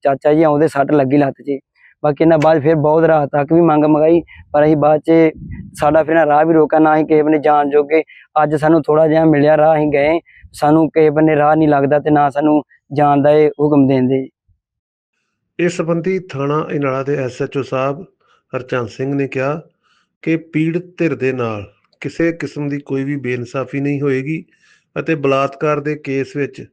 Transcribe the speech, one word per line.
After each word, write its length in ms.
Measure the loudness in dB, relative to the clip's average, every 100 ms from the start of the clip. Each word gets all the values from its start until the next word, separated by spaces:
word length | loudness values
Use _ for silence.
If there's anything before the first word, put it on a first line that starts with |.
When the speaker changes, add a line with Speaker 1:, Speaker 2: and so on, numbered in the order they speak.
Speaker 1:
ਚਾਚਾ 320 | -2 0 0
ਜੀ 100 | 2
ਆਉਂਦੇ 240 | 2 2 0
ਸੱਟ 240 | 0 0
ਲੱਗੀ 260 | 2 2 2
ਲੱਤ 180 | 0 -4
'ਚ। 180 | -8 -8 _ _ _ _
ਬਾਕੀ 200 | -6 0
ਇਹਨਾਂ 140 | 2 4
ਬਾਅਦ 240 | 4 2
ਫਿਰ 140 | 2 0
ਬਹੁਤ 280 | 2 2
ਰਾਤ 260 | 2 2 0
ਤੱਕ 240 | -4 0
ਵੀ 80 | 2
ਮੰਗ 220 | 4 2
ਮੰਗਾਈ, 380 | 2 2 4 2 0 -20 -4
ਪਰ 120 | 0 2
ਅਸੀਂ 120 | 2
ਬਾਅਦ 240 | 2 0
'ਚ 100 | 2 4 4 0 -16 -14 -16 -4
ਸਾਡਾ 240 | 0 0
ਫਿਰ 80 | 2
ਇਹਨਾਂ 140 | 0 2
ਰਾਹ 200 | 2 2
ਵੀ 80 |
ਰੋਕਿਆ, 260 | 2 2 2
ਨਾ 180 | 2 2
ਹੀ 60 |
ਕਿਸੇ 200 | 2 2
ਬੰਨੇ 160 | 2 0
ਜਾਣ 300 | 2 0 2
ਜੋਗੇ। 340 | 0 0 -2 -2 -12 _ -2
ਅੱਜ 120 | 0 0
ਸਾਨੂੰ 260 | 2 0
ਥੋੜ੍ਹਾ 240 | 2 2 2
ਜਿਹਾ 180 | 2 2
ਮਿਲਿਆ 320 | 2 2 4
ਰਾਹ, 180 | 2 2
ਅਸੀਂ 120 | 0
ਗਏ, 320 | 0 0 -2 _ _ -20
ਸਾਨੂੰ 360 | -4 2 2 2
ਕਿਸੇ 200 | 2 2
ਬੰਨੇ 260 | 2 2 2
ਰਾਹ 200 | 2 2
ਨਹੀਂ 120 | 2
ਲੱਗਦਾ 320 | 2 2 0
ਤੇ 100 | 0
ਨਾ 200 | 0 0
ਸਾਨੂੰ 340 | 0 0 0 -2 _ _
ਜਾਣ 280 | -2 2 2
ਦਾ 100 | 4
ਇਹ 180 | 4 2
ਹੁਕਮ 380 | 0 0 2 2
ਦਿੰਦੇ। 400 | 2 0 -2 -6 _ _ _ _ _ _ _ _ _ _ _ _ _
Speaker 2:
ਇਸ 180 | -4 -2
ਸੰਬੰਧੀ 420 | -4 -2 -2 -6
ਥਾਣਾ 480 | -6 -6 -4 -2 -4
ਇਨਾਲਾ 320 | -4 -4 -4
ਦੇ 120 | -4 -4
ਐਸ 260 | -4 -6
ਐਚ 160 | -6 -6
ਓ 40 |
ਸਾਹਿਬ 440 | -6 -4 -4 -6 -14 _ _ _ _ -12
ਹਰਚੰਦ 320 | -6 -6 -6
ਸਿੰਘ 280 | -8 -6 -4
ਨੇ 120 | -4
ਕਿਹਾ 340 | -4 -6 -6 -12 _ _ _ _ _
ਕਿ 160 | -6 -6
ਪੀੜਤ 460 | -4 -4 -4 -4 -10 -6
ਧਿਰ 180 | -4 -2
ਦੇ 180 | -4
ਨਾਲ 400 | -4 -6 -8 -12 _ _ _
ਕਿਸੇ 300 | -14 -4 -4
ਕਿਸਮ 380 | -4 -10 -8 -8
ਦੀ 100 | -8
ਕੋਈ 240 | -8 -6
ਵੀ 120 | -6 -8
ਬੇਇਨਸਾਫੀ 640 | -6 -8 -8 -8 -8 -6
ਨਹੀਂ 220 | -4 -4
ਹੋਏਗੀ 440 | -4 -4 -6 -10 -12 _ _ _ _ -10
ਅਤੇ 160 | -6 -4
ਬਲਾਤਕਾਰ 640 | 0 0 -2 -4 -4 -4
ਦੇ 160 | -4 -8
ਕੇਸ 400 | -6 -6 -6 -8
ਵਿੱਚ 300 | -8 -10 -20